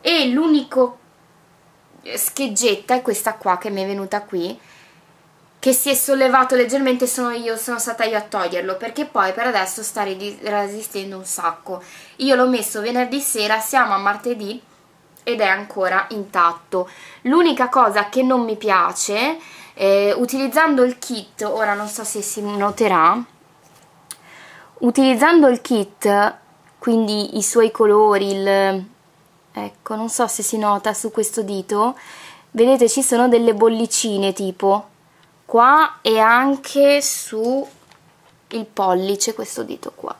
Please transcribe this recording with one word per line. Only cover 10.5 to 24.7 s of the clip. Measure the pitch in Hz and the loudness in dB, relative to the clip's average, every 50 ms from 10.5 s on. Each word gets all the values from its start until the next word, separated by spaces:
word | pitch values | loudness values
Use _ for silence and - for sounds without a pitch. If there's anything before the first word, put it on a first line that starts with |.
| 208 208 202 196 202 214 220 - - 202 190 196 196 | -2 -2 -4 -4 -8 -12 -12 -10 -10 -10 -10 -10 -12
un | 190 185 | -14 -10
sacco. | 180 - - 175 170 165 - _ - 185 180 - - - - - - - | -10 -10 -4 -4 -6 -6 -6 _ -12 -12 -12 -12 -18 -20 -20 -20 -20 -10
Io | _ 262 277 262 | _ 0 2 2
l'ho | 247 247 | 4 4
messo | 254 254 233 208 - - 220 | 2 2 -2 -4 -6 -8 -6
venerdì | 208 226 240 247 247 247 247 285 | -6 -4 -2 -2 -2 -2 -4 -6
sera, | 277 - - 226 208 214 220 220 | -4 -4 -4 -4 -2 -2 -2 -2
siamo | 220 - - 262 247 220 196 | -2 -2 0 0 2 2 0
a | |
martedì | 196 202 202 208 208 - 247 240 220 214 196 220 247 _ _ _ _ _ _ _ _ _ _ _ - | -2 0 -2 -4 -2 -4 -6 -6 -6 -8 -10 -12 -12 _ _ _ _ _ _ _ _ _ _ _ -12
ed | _ 233 240 214 | _ -6 -2 0
è | 214 | 0
ancora | 190 190 196 208 208 - 208 190 185 185 190 190 - | 0 0 -2 -4 -10 -6 -4 -2 0 0 -2 -4 -4
intatto. | 233 208 196 190 - 190 175 170 170 165 - _ - 185 180 - - - - - - - | -8 -10 -10 -6 0 2 2 2 0 -2 -12 _ -4 -4 -4 -4 -10 -20 -20 -20 -20 -8
L'unica | _ 247 277 339 349 330 277 - 254 247 | _ 2 2 4 4 4 2 0 -2 0
cosa | - 262 240 214 196 208 202 208 | 2 2 2 4 2 0 -2 0
che | - 254 | 0 0
non | 262 254 262 247 233 | 2 2 2 0 0
mi | 226 220 | -2 -6
piace, | 208 214 214 196 185 170 180 185 - - - 202 214 240 294 320 320 - - - - - - | -4 -2 0 2 2 2 0 -2 -4 -6 -4 -2 -2 -2 -2 -4 -6 -10 -20 -20 -20 -20 -20
eh, | _ - 190 196 196 202 202 202 202 | _ 0 2 4 4 4 4 2 0
utilizzando | - 247 240 254 269 277 269 269 302 320 311 294 254 | 0 -2 -2 -2 -4 -4 -2 0 2 2 2 4 2
il | 247 254 247 - | 2 2 0 -6
kit, | - - 247 214 190 - _ - | -10 -10 -10 -10 -10 -14 _ -8
ora | 214 208 - 220 220 208 | -6 -6 -2 -2 0 -2
non | 202 202 208 208 | -2 -4 -6 -10
so | 208 - 220 | -10 -10 -10
se | 214 - 214 | -8 -8 -8
si | 202 - - 220 | -8 -8 -8 -8
noterà, | 208 202 208 202 202 208 202 - 226 202 185 170 160 170 190 240 240 _ _ _ _ _ _ _ _ _ _ _ _ _ _ _ _ _ - _ _ - - - - - - - - - | -6 -6 -4 -2 -2 -2 0 0 0 2 4 4 4 4 2 0 -4 _ _ _ _ _ _ _ _ _ _ _ _ _ _ _ _ _ -20 _ _ -20 -20 -20 -20 -20 -20 -20 -20 -20